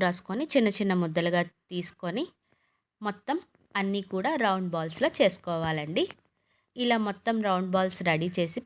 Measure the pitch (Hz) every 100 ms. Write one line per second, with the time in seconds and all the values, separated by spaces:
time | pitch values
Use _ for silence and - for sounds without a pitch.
0 | 185 180 - 202 320 277 220 196 196 180
1 | 170 160 170 175 175 _ - 180 175 -
2 | 180 196 359 _ _ _ _ _ _ -
3 | 208 202 - 320 - _ _ 208 196 202
4 | 190 185 226 311 220 190 185 165 160 160
5 | 294 - 214 180 - 165 160 156 151 185
6 | 370 - _ _ _ _ _ - 240 233
7 | 208 196 - 226 208 185 185 185 185 -
8 | 175 156 175 180 170 202